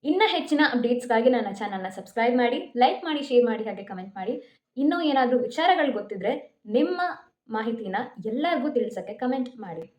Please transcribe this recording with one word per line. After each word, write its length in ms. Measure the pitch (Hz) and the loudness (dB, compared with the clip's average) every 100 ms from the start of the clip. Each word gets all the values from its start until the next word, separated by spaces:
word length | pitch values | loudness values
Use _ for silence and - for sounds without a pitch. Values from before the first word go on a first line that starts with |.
ಇನ್ನ 180 | 262 370 440 | 2 2 4
ಹೆಚ್ಚಿನ 340 | 359 - 294 302 | 2 0 2 4
ಅಪ್ಡೇಟ್ಸ್‌ಗಾಗಿ 560 | 247 240 240 - 226 247 | 2 2 0 2 4 4
ನನ್ನ 220 | 247 208 | 4 0
ಚಾನಲ್ನ 360 | 196 208 190 185 | -6 -6 -6 -8
ಸಬ್ಸ್ಕ್ರೈಬ್ 480 | 196 - - 233 247 | -10 -8 0 2 4
ಮಾಡಿ, 360 | 240 277 - 240 | 2 0 -6 2
ಲೈಕ್ 280 | 254 381 | 2 2
ಮಾಡಿ, 180 | 339 294 | -4 -4
ಶೇರ್ 220 | 262 247 | 2 4
ಮಾಡಿ, 200 | 233 220 | 4 0
ಹಾಗೆ 200 | 214 196 | -6 -8
ಕಾಮೆಂಟ್ 320 | 196 185 190 196 | -10 -12 -12 -8
ಮಾಡಿ. 460 | 185 277 - _ _ - | -6 -6 -10 _ _ -2
ಇನ್ನೂ 240 | 285 349 | 0 2
ಏನಾದ್ರೂ 380 | 320 269 247 247 | 2 2 4 2
ವಿಚಾರಗಳು 540 | 233 - 339 359 294 | 0 0 2 4 2
ಗೊತ್ತಿದ್ರೆ 680 | 220 202 190 190 285 - _ 208 | 0 -6 -4 -2 -4 -8 _ -2
ನಿಮ್ಮ 340 | 220 320 359 359 - - _ _ | 0 2 0 -2 -4 -16 _ _
ಮಾಹಿತಿನ 480 | 220 226 226 202 196 262 - 220 | -4 -4 -4 -4 -6 -6 -8 -6
ಎಲ್ಲರಿಗೂ 420 | 240 330 311 285 | -2 0 0 0
ತಿಳಿಸಕ್ಕೆ 460 | 247 214 - 180 | 0 -2 -6 -10
ಕಾಮೆಂಟ್ 460 | 214 247 269 247 233 | -6 -2 -2 -4 -8
ಮಾಡಿ. 340 | 196 160 160 | -12 -12 -14